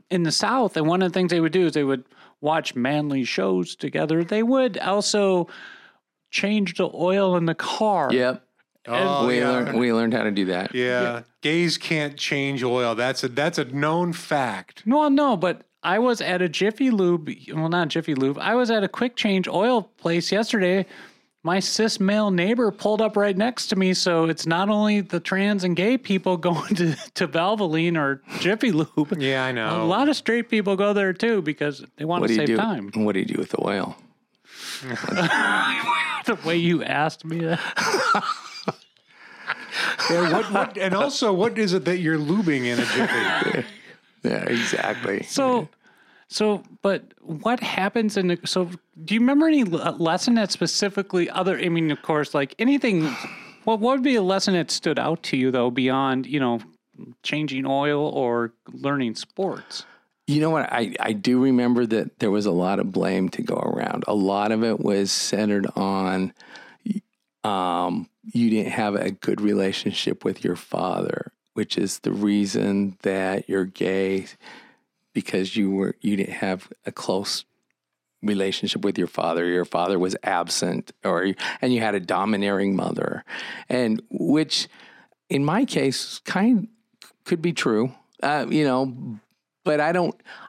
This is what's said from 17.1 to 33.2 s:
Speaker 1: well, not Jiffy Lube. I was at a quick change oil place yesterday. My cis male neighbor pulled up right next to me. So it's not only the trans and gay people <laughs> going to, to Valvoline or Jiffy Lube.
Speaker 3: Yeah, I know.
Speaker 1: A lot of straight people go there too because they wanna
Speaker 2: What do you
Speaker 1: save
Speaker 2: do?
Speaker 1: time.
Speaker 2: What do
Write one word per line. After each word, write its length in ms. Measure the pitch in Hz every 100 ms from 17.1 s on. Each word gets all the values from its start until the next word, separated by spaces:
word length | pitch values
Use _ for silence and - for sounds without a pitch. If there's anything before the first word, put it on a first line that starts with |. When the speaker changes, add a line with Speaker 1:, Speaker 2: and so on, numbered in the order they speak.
| 170 151 - -
Speaker 1:
well, 140 | 156 160
not 200 | 175 165
Jiffy 260 | 165 160 131
Lube. 220 | 135 143
I 160 | 190 240
was 160 | 240
at 120 | 226 190
a 20 |
quick 300 | - 240 -
change 300 | 214 190 175
oil 320 | 170 233 240 - _
place 340 | 170 175 170
yesterday. 540 | 190 226 214 180 190 185 - - _ _ _
My 160 | 160 190
cis 400 | 180 - 220 -
male 300 | 196 214 208
neighbor 400 | 180 185 240 220
pulled 320 | 202 202 214
up 160 | 214 208
right 180 | 202 190
next 300 | 233 - -
to 60 | 190
me. 200 | 185 180
So 300 | 185 165 165
it's 200 | 160 165
not 240 | 165 202
only 320 | 208 214 208
the 180 | 180 175
trans 440 | - 190 202 202
and 120 | 180 170
gay 220 | 202 262
people 400 | - 190 190 180
<laughs> 120 | 175
going 260 | 156 - 175
to, 200 | 170 143 - -
to 120 | 165
Valvoline 680 | 165 185 214 175 160 170 165
or 240 | 139 135 - -
Jiffy 320 | 170 220 247
Lube. 440 | 156 151 - 147 170
Speaker 3:
Yeah, 240 | 135 135 131
I 60 |
know. 300 | 123 110 110
Speaker 1:
A 40 | 135
lot 220 | 202 294
of 80 | 277
straight 340 | - 233 226
people 260 | 220 196 190
go 180 | 202
there 200 | 202 190
too 280 | 175 233 139
because 420 | 151 147 147 135 - -
they 80 | 156
wanna 160 | 175
Speaker 2:
What 60 | 113
do 60 |
you 60 | 110
Speaker 1:
save 60 | 143
Speaker 2:
do? 100 | 113
Speaker 1:
time. 340 | 226 135 101
Speaker 2:
What 200 | 110 107
do 60 | 95